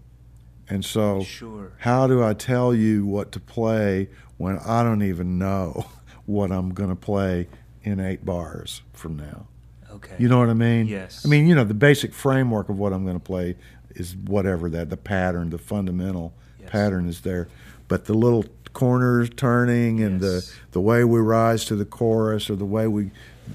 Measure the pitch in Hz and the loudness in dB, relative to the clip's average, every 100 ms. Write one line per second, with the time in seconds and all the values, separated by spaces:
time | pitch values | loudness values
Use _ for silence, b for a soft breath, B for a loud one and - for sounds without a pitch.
0 | - - - - - - - 101 - 110 | -20 -20 -20 -20 -20 -20 -8 -6 -4 0
1 | 104 98 92 - 113 107 92 - 120 127 | 0 0 -6 -12 -16 -14 -16 -6 0 2
2 | 131 127 113 104 - 123 123 117 110 107 | 4 4 2 0 -2 0 2 2 2 2
3 | 101 101 - - - 120 113 110 101 95 | 0 -4 -6 -12 -10 -4 0 0 0 0
4 | 98 B B B 90 95 104 117 120 107 | -4 B B B -6 -4 -2 0 2 2
5 | 98 87 90 90 95 98 87 - - B | 0 -2 -2 -2 -2 -2 -4 -8 -10 B
6 | B B - 101 95 92 92 90 98 90 | B B -4 -2 0 -2 -4 -4 -4 -4
7 | - 101 95 90 85 B B - 107 95 | -2 -2 0 -2 -4 B B -12 -6 -4
8 | 95 92 - 87 80 - - - - - | -4 -6 -6 -6 -8 -12 -14 -16 -18 -16
9 | 80 76 73 - - - - - - 104 | -12 -12 -12 -16 -20 -20 -20 -20 -20 -20
10 | - 98 120 123 117 113 117 117 110 98 | -10 0 4 6 6 4 4 2 0 -4
11 | 92 - 147 147 160 156 104 104 143 139 | -10 -4 2 6 6 6 4 4 6 6
12 | - - 135 135 127 107 95 98 101 95 | 2 -2 0 2 2 0 -2 -2 -2 -2
13 | 95 90 - 92 87 87 B B B - | -4 -6 -4 -4 -4 -6 B B B -12
14 | 87 95 98 101 95 87 85 82 82 85 | -12 -10 -2 0 0 -2 -2 -4 -6 -8
15 | - 98 92 87 85 85 - 104 92 90 | -4 -2 0 -2 -4 -8 -6 -4 -4 -4
16 | 92 90 85 - b b 90 107 104 92 | -4 -6 -8 -14 b b -6 -2 0 0
17 | 87 85 95 90 82 B B B B 92 | -4 -6 -6 -6 -6 B B B B -2
18 | - 110 120 117 101 - - - 127 123 | 0 2 4 2 0 -10 -14 -2 2 2
19 | 123 120 120 117 123 120 123 120 117 113 | 4 2 0 -2 0 2 2 2 2 0
20 | 107 92 95 90 - B B 92 104 117 | 0 0 0 -2 -6 B B 0 4 4
21 | 120 117 110 113 113 113 - 107 104 - | 6 4 4 4 4 2 -2 -4 -4 -2
22 | 117 113 110 107 - 98 98 110 110 104 | 0 2 2 -2 -4 -4 -2 -2 0 0
23 | 101 - B B B | -4 -8 B B B